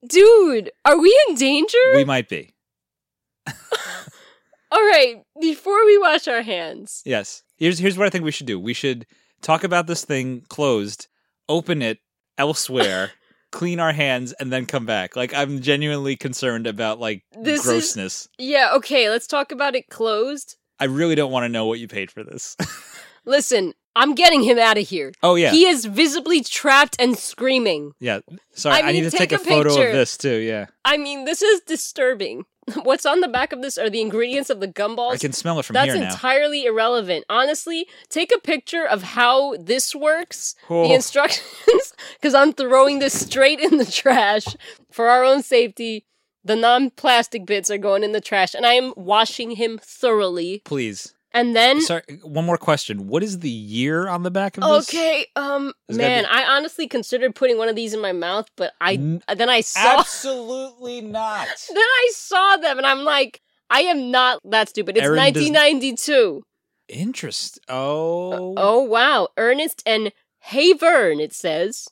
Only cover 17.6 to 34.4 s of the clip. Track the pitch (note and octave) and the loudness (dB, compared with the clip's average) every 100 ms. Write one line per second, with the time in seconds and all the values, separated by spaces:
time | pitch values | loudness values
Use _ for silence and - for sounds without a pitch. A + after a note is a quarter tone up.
17.6 | B2 A#2 - A2+ F#2+ - - _ B3+ C#4+ | 0 0 -2 -6 -10 -10 -16 _ -2 0
18.6 | A#3 C4+ - C#4 G#3+ A3+ - D4 C#4+ B3+ | 2 0 0 0 0 -2 -4 -6 -6 -6
19.6 | C#4+ B3+ - - A3+ G#3+ B3+ D4 - - | -4 -4 -8 -6 -4 -2 -4 -6 -14 -20
20.6 | _ _ C#3 C3+ E3+ D3+ C#3+ B2+ A#2+ A#2 | _ _ -4 0 0 0 0 -2 -2 -2
21.6 | A2 A#2 A#2 G#2 F#2+ - A2 - - - | -4 -4 -8 -10 -10 -12 -16 -16 -16 -12
22.6 | - - - - - _ - C#4 - A#3 | -12 -12 -20 -20 -20 _ 0 0 2 -2
23.6 | F3+ - _ A3+ C4+ C4+ F4 D#4 A3+ A#3+ | -2 -8 _ 0 0 4 4 6 4 4
24.6 | A3+ G#3+ G3+ F3+ C3+ - F3 F3 D#3 D#4 | 4 2 -2 -6 -8 0 2 4 4 6
25.6 | F#4 D4 A3 G3+ D#4 D4+ D4 E4+ A#3+ - | 6 4 -2 0 0 0 0 0 0 -4
26.6 | C#4+ C4+ D4 - B3 A#3 - - C4 C4 | 4 4 4 2 0 0 -8 -6 -2 0
27.6 | A3 D#3 D3 _ B2 G#2 - F3+ _ - | 0 -4 -8 _ -4 -4 -6 -20 _ -4
28.6 | - C#4+ D#4 - E3 F4+ F4+ - F4+ D3+ | 2 2 2 0 0 0 0 -2 2 2
29.6 | D3 C#3+ A#3 C3+ A#2+ - C#3 A2+ A2+ A2 | 4 4 2 2 0 -2 -4 -2 -4 -6
30.6 | G2 _ B3+ D4 C#4+ C#4+ C4 E4 G#4 G4 | -8 _ -2 -2 -2 -8 -6 0 2 2
31.6 | - D#4+ - - B3+ A#3+ F#3 A#2 F#3 _ | 0 -8 -8 -2 -2 -2 -6 -10 -16 _
32.6 | - C4+ B3+ C4 D4+ E4 F4 A#3+ D4 C4 | -12 -6 -2 0 0 0 0 -2 -4 -6
33.6 | C4+ - A3 A3 A3 G#3+ A#3+ C4+ | -10 -4 -4 -2 -4 -2 -2 -4